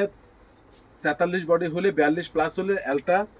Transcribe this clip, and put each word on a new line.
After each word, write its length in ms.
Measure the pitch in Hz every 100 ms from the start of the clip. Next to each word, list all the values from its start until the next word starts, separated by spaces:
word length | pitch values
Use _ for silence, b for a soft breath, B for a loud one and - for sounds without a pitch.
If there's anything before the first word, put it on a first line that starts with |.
| 202 - - _ - _ _ - _ -
তেতাল্লিশ 400 | 156 147 175 185 160
বডি 180 | 165 170 170
হলে, 140 | 196 151
বিয়াল্লিশ 300 | 151 165 165
plus 200 | 160 160 190
হলে 160 | 190 196 131
এলটা 260 | 139 - 185 208